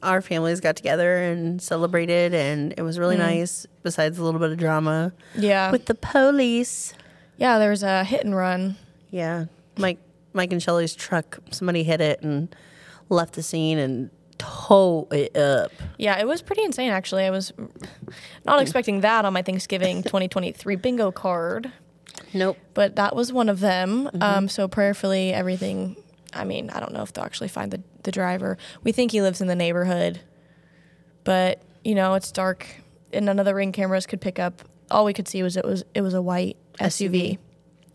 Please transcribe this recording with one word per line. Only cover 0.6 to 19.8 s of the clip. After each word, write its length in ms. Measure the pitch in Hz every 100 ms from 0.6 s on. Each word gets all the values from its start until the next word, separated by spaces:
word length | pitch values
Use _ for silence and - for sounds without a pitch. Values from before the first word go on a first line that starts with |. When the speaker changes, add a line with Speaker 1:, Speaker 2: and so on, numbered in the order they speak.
Speaker 1:
got 160 | 165 156
together 400 | - 160 175 180
and 440 | 175 170 165 180
celebrated, 720 | - 165 170 175 170 175 175
and 400 | 170 139 151 143 -
it 60 |
was 140 | 165 170
really 200 | 175 180
Speaker 2:
Mm. 20 |
Speaker 1:
nice, 480 | 165 170 175 - - _
besides 340 | 175 165 156 175
a 60 |
little 160 | 165 165
bit 120 | 165
of 60 | 165
drama 540 | 160 156 156 160 170 - - -
Speaker 2:
Yeah. 360 | 202 190 190
Speaker 1:
with 160 | 247 -
the 60 | 226
police. 960 | - 277 269 285 247 233 247 - - - - - - -
Speaker 2:
Yeah, 240 | 247 226
there 100 | 208
was 140 | 202
a 220 | 196 190 196
hit 180 | 262
and 100 | 208
run. 440 | 190 185 180 190 196 - _ _
Speaker 1:
Yeah. 340 | 185 165 170 160 - _ -
Mike, 220 | 190 175 - _ _
Mike 220 | 190 180
and 100 | 175
Shelley's 320 | 175 170 165 -
truck, 440 | - 170 - - -
somebody 320 | - 180 170
hit 160 | 160 160
it 220 | 156 -
and 320 | 156 143 170 - - - - - -
left 240 | 175 165
the 100 | -
scene 340 | 160 165 156 156
and 320 | 135 127 131 - _ -
tore 680 | - - - 196 185 165 -
it 240 | 147 139 -
up. 360 | 143 131 - - - -
Speaker 2:
Yeah, 200 | 208 190
it 80 | 226
was 140 | 339
pretty 220 | - 415
insane, 280 | 415 254 254
actually. 340 | 190 190 190 190
I 40 |
was 220 | 190 190 - 214 - - - - - - - -
not 140 | 285
Speaker 1:
Mm. 20 |
Speaker 2:
expecting 400 | 262 262 233 196
that 240 | 208 226 202
on 80 |
my 80 | 185
Thanksgiving 600 | 185 185 - 190